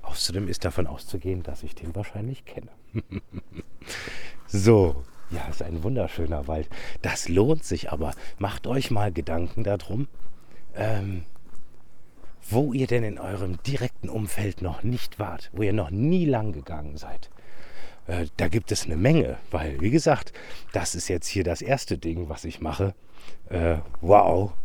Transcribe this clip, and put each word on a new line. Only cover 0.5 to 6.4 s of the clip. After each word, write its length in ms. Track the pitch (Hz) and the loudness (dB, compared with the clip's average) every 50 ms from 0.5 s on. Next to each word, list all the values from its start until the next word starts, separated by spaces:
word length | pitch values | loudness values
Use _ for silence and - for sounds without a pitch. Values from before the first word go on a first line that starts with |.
| 80 - - | -2 0 0
davon 220 | 92 - - 90 71 | -2 2 2 0 0
auszugehen, 560 | 71 - - - - 82 80 92 92 90 82 | 0 -6 -6 -4 -6 -4 -2 -2 -4 -2 -4
dass 200 | 78 73 - - | -6 -6 -4 -4
ich 120 | 80 - | -4 -4
den 200 | - - 78 80 | -4 -6 -6 -6
wahrscheinlich 500 | 95 104 - - 101 104 123 135 - - | -6 -6 -6 -6 -6 -6 -6 -6 -8 -12
kenne. 240 | - - - - - - - - - - | -14 -14 -14 -14 -14 -18 -18 -20 -8 -8
<laughs> 80 | 110 - - - 101 - - - - - - - - - - - - - - - - - - - - - - - - - - | -8 -8 -6 -8 -10 -10 -8 -12 -12 -12 -12 -12 -12 -10 -10 -10 -12 -10 -12 -12 -10 -10 -4 -4 -2 -2 -2 -4 -6 -6 -2
So, 560 | 101 101 95 110 113 107 95 82 - - - - - - - - | 0 4 8 8 10 10 8 6 4 0 -2 -6 -8 -8 -6 -4
ja, 160 | 82 82 - 78 | -4 -4 -2 0
ist 160 | 73 - - | 0 0 0
ein 180 | - 82 82 | 0 -2 -2
wunderschöner 680 | 78 104 135 123 95 82 - - 82 78 80 76 | -2 0 0 0 0 -2 -2 0 0 0 0 0